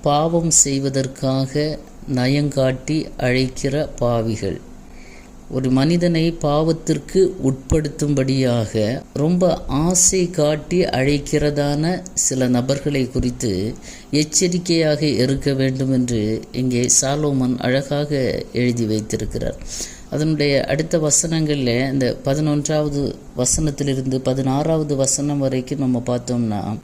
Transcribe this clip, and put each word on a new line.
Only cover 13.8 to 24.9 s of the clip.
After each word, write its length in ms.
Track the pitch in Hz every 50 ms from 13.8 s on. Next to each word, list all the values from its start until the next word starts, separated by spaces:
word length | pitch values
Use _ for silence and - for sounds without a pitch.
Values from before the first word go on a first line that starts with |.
| - - - - - -
எச்சரிக்கையாக 960 | - 147 151 151 - - 190 175 170 180 175 190 175 165 160 151 151 143 156
இருக்க 480 | 151 123 98 123 131 139 135 - 143 139
வேண்டும் 380 | 135 135 135 131 131 139 131 135
என்று 480 | 127 127 123 120 113 104 107 110 110 - - -
இங்கே 360 | 123 127 127 123 120 120 - - -
சாலோமன் 560 | - 131 143 147 151 147 139 135 127 123 127 -
அழகாக 840 | - 127 127 135 135 - 147 143 147 147 147 135 127 110 78 - - - -
எழுதி 340 | 117 123 123 120 120 117
வைத்திருக்கிறார். 680 | 104 110 107 104 110 - 110 107 107 - 113 - - - - - - - - - - - - - -
அதனுடைய 540 | - 143 151 160 156 147 147 147 139 135 -
அடுத்த 340 | - 139 147 160 160 - 170
வசனங்கள்ல, 920 | 156 151 139 - - 165 165 160 156 151 147 143 131 120 117 123 131 135 135
இந்த 240 | 139 127 120 113 - -
பதினொன்றாவது 920 | 135 139 151 151 151 147 147 143 - 156 151 151 147 143 143 139 117 - - - - -
வசனத்திலிருந்து 800 | - 123 127 - - 160 151 143 - 143 143 135 131 131 135 131
பதினாறாவது 800 | 131 131 135 131 135 131 131 131 139 151 160 160 160 156 147